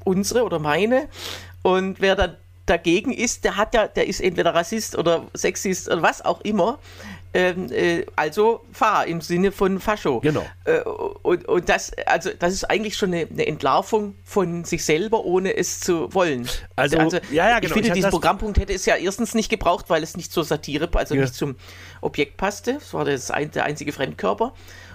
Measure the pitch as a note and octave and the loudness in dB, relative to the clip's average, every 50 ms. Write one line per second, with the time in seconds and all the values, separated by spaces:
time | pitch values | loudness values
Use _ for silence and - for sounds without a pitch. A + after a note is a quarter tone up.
0 | - G3 F#3 G3 G3+ - G#3 A#3 A#3 F#3 E3+ D#3 D#3 D3+ D3 E3+ G3+ A3+ B3+ C4 | 0 0 2 2 2 2 2 0 2 2 0 0 0 2 2 2 4 4 2 2
1 | D#4 - - - - - - - - - - - - F#3 F#3 F#3 F#3+ G3 F3+ - | 0 -2 -8 -12 -12 -12 -12 -12 -14 -16 -8 -2 2 2 4 4 2 -2 -2 2
2 | F#3+ F#3+ F#3 G3 F#3 F3+ D#3 - - - - - - - F3 E3+ - E3+ E3+ G#3 | 2 4 4 4 2 0 -2 -8 -20 -20 -20 -6 0 0 0 2 4 4 4 4
3 | - C4+ A3 - A#3 A#3+ - - - - F3+ G3 G#3+ - - A3+ G3+ - - F#3 | 2 0 -2 0 0 -2 0 0 -2 0 0 0 0 2 2 2 2 2 0 0
4 | - - G3 - - F#3 E3+ F3 F3 E3+ D3+ E3 F3 - A3 A3 - - - - | 0 0 0 0 0 0 2 2 2 2 2 2 0 0 -2 -4 -4 -4 -2 0
5 | D#3+ E3+ E3+ D3+ B2 - - - - - - - - G3 F#3 - - - - F3 | 2 2 2 2 0 -6 -6 -4 -2 -2 -2 -2 -2 -2 -2 -2 -2 -2 0 2
6 | D#3 G#3+ C4 - - - - - - G3+ A3+ G3 E3+ A3 C#4 - - - - - | 2 2 0 0 0 -2 -2 -2 -2 -2 0 2 2 2 0 -4 -8 -18 -18 -16
7 | - G#3 F#3 - - - - F3+ F3+ F3+ E3+ F#3 - - - - F3 F3 E3+ E3 | -16 -16 -16 -16 -8 -2 0 2 2 2 0 -2 -4 -4 0 0 2 2 2 0
8 | - - - - D3+ D#3 D3+ G#3+ G#3 A3+ A#3 - - - - - C4 A3 G3 D3+ | -2 -4 -2 -2 -2 0 2 2 4 4 2 0 -4 -10 -4 0 2 2 4 2
9 | B2+ - E3 E3+ D3+ - F3 F3 F#3+ G3 - - G3+ F#3 G3 F#3 - A3 G#3+ - | 2 0 -2 -4 -4 -2 0 2 2 2 2 2 0 0 0 0 -2 -2 -2 0
10 | - D#3+ C3 A2 - D3+ D3+ G#2+ D#2+ - - - - D3 D#3+ - - - - - | 0 -2 0 0 2 0 0 0 -2 -6 -10 -6 -2 0 0 0 0 -4 -6 -6
11 | - - - - - D3 F3+ F3 - - D3+ F3 E3 - F#3 - - - - - | -6 -6 -6 -4 0 0 0 0 2 0 0 0 2 2 0 0 -2 -6 -10 -4
12 | - - - F3 - F3+ - - F3 F3 F#3+ F#3+ - - D#3 G3+ A3 G#3+ - - | 0 0 0 2 0 -2 -4 -2 0 0 0 -2 -2 0 0 0 -2 -4 -4 -2
13 | G#3+ F3+ F3 E3+ D3+ - - D3+ D3+ - D3+ D3+ - C3+ C3+ F3 G3 - A3+ G#3+ | -2 0 0 0 -2 -4 -2 -2 -2 -2 -2 0 0 2 2 2 2 2 0 0
14 | G#3 G3+ G3 - - - - G3+ F3+ E3+ F3 E3+ E3 - F3 D#3 - - D3+ D#3 | 0 -2 -8 -14 -12 -4 0 0 0 0 0 -4 -6 -4 -4 -2 0 2 2 2
15 | G#3 A3 A3+ A3 - E3+ F3 F#3 F#3+ F#3+ - - - - - - - - F3+ E3 | 2 2 0 0 2 2 2 2 2 0 0 -2 -2 -4 -4 -4 0 0 0 0
16 | C#3+ - - F#3+ F3+ E3 C#3 B2 A#2+ B2 - - - - - B2+ C3+ C#3 D#3 D#3+ | 0 0 0 2 2 2 0 -2 -4 -4 -6 -6 -8 -4 -2 0 0 2 4 4
17 | D#3+ E3 F3 E3+ - - C#3+ D#3+ F3+ A3 A#3+ A3+ G3 E3 - A3 G#3+ A#3 F3 F#3+ | 2 2 2 0 -2 -2 0 2 4 4 4 2 2 0 2 2 2 2 2 2
18 | F#3 G3 F3+ E3 C#3+ D#3+ G3 G3 A3+ G#3 F#3+ - G3 G3 F#3+ - - F#3 E3 - | 2 2 2 2 2 2 2 2 -2 0 2 2 2 2 0 -2 0 2 2 2
19 | - F#3+ F#3+ - A#3 - - A3+ G#3+ - A3+ - - E3+ F3 - - - F3 D#3+ | 2 -2 -2 -2 -2 -2 0 0 0 0 -2 0 2 2 0 0 0 0 0 0
20 | D#3 - - F3 E3 - - F3 - - D#3 D3 - D3+ C#3 C#3+ D#3+ - - C3 | 0 -2 -6 -10 -10 -6 -2 -2 0 0 -2 -4 -4 -4 -4 -4 -2 0 0 0
21 | C#3 - D3+ C#3 C3+ B2+ B2+ - D#3+ C#3 B2+ - - - - - - - - - | 0 2 2 2 0 0 -2 -2 -4 -4 -4 -8 -14 -20 -20 -20 -20 -20 -10 -6
22 | - D3+ - - C#3+ - - - F#3+ G3+ G#3 - - A#3+ C4+ D4 - - - D#3 | -6 -4 -2 -2 -2 -2 -2 -2 -2 -2 -2 -2 -4 -4 -4 -4 -6 -8 -6 -2
23 | D3 C#3+ C#3+ B2+ - - - - D3+ D3+ - D3+ - - D3 - D3 D3 - - | -2 0 -2 -2 -2 -2 -2 -2 -2 -2 -2 -2 -2 -2 -2 -4 -6 -8 -6 -4
24 | C3+ D#3 D3+ - - F#3+ G3+ - A3+ C4 - - - - - - - - | -4 -6 -4 -2 -2 -2 0 0 -2 -4 -4 -10 -20 -20 -20 -20 -20 -18